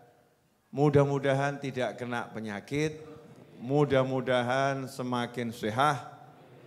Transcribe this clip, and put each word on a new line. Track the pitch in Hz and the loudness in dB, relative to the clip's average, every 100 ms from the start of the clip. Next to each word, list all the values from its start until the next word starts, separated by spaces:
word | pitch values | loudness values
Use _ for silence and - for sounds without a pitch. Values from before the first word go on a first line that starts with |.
| - _ _ _ _ _ _ | -20 _ _ _ _ _ _
mudah-mudahan | 135 147 143 139 139 135 135 143 139 | 2 6 6 4 2 2 2 0 -4
tidak | 139 123 117 98 | -6 -4 -4 -4
kena | 120 120 85 | -6 -6 -6
penyakit, | 107 110 101 - 143 156 151 - - - - - - | -8 -8 -8 -6 -2 -2 -4 -14 -18 -20 -20 -20 -12
mudah-mudahan | 123 143 143 131 131 131 123 127 120 135 135 135 127 | 0 2 4 4 2 0 2 2 2 2 0 -2 -6
semakin | - 123 123 120 127 117 | -8 -4 -2 -2 -4 -6
sehat, | 107 107 113 147 135 - - - - - - | -4 -2 2 2 2 -6 -18 -20 -20 -20 -20